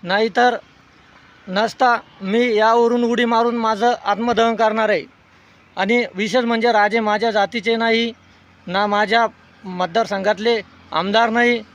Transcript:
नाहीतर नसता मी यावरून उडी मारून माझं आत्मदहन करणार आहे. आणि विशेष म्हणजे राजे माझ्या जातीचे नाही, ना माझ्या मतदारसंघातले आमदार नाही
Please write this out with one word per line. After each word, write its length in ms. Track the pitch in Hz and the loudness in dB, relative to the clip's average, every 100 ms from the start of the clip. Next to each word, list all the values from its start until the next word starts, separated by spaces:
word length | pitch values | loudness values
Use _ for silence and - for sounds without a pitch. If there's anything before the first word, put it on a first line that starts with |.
नाहीतर 520 | 175 196 226 208 247 233 - _ _ _ _ - - - - | -2 0 0 2 2 0 -10 _ _ _ _ -20 -20 -20 -8
नसता 480 | 185 220 - 254 233 - - | -2 -2 0 2 2 -4 -14
मी 340 | 190 220 247 214 | -4 0 0 2
यावरून 480 | 220 233 233 240 | 4 4 2 2
उडी 220 | 240 233 240 | 0 0 0
मारून 300 | 233 233 233 | 2 0 -2
माझं 380 | 220 214 240 247 - | -2 0 0 0 -2
आत्मदहन 500 | 202 233 226 226 226 | -2 0 0 0 2
करणार 340 | 220 214 220 | 0 0 0
आहे. 160 | 190 - _ _ _ _ _ _ - | -2 -4 _ _ _ _ _ _ -6
आणि 260 | 196 240 233 180 | 0 0 0 -4
विशेष 280 | 214 226 | -2 0
म्हणजे 280 | 233 233 226 | 0 0 2
राजे 280 | 220 208 226 | 2 2 0
माझ्या 320 | 214 208 226 | 0 0 0
जातीचे 440 | 214 202 240 214 226 | 0 -2 -4 -4 -2
नाही, 360 | 226 226 233 226 _ - _ _ - | 0 0 -2 -6 _ -20 _ _ -6
ना 180 | 185 208 | -2 0
माझ्या 380 | 202 208 226 226 - _ _ | 0 0 2 0 -4 _ _
मतदारसंघातले 1000 | 196 180 180 175 226 196 190 202 220 226 190 - - | -14 -6 -4 -2 -2 -2 -2 -2 -2 -2 -4 -20 -8
आमदार 380 | 156 180 208 233 | -4 0 2 2
नाही 320 | 226 240 240 208 | 2 0 0 -6